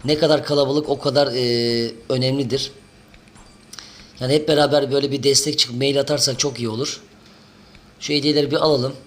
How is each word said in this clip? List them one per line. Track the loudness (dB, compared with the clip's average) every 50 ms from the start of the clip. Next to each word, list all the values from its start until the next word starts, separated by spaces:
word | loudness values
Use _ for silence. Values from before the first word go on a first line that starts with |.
| 0
Ne | 0 0
kadar | 2 4 2 2 2 2
kalabalık | 0 2 2 2 2 0 -2 0 -2
o | -4 -2
kadar, | -2 0 2 2 2 2 0
e, | -2 0 0 0 0 0 0 0 0 -2 -4 -6 -12 -6 -4
önemlidir. | -2 0 0 0 0 -2 -2 -2 -2 -4 -4 -8 -12 -18 -20 -20 _ -20 -20 _ -20 -20 -20 -20 -20 -20 -20 -20 -20 -20 -20 -20 -20 -20 -20 -20 -20 -20 -20 -20 -12 -8
Yani | -2 2 2
hep | 2 4
beraber | 4 4 4 4 4 4 2 2 2
böyle | 0 0 0 0
bir | -2 0 2
destek | 2 2 2 0 0 -2 -2
çıkıp | -2 -2 -2
mail | -2 -2 0 0 0
atarsak | 0 0 -2 -2 0 -2 -2 -2
çok | -4 -4 -4 -4
iyi | -6 -6
olur. | -4 -4 -6 -6 -8 -12 -16 -20 -20 -20 -20 -20 -20 -20 -20 -20 -20 -20 -20 -20 -20 -20 -20 -20 -20 -14
Şu | -6 -4 -2
hediyeleri | 0 0 2 2 2 0 0
bir | 0
alalım. | 0 2 2 2 0 0 -4 -6 -10 -20